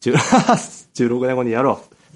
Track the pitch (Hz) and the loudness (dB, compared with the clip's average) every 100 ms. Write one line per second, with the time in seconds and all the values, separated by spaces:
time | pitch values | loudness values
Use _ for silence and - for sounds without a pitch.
0 | - 143 - 254 - 240 - - - - | -2 0 2 2 2 0 -2 -18 -12 -4
1 | 120 123 127 127 123 113 135 104 - _ | -2 0 -2 -2 -2 0 0 -2 -6 _
2 | _ | _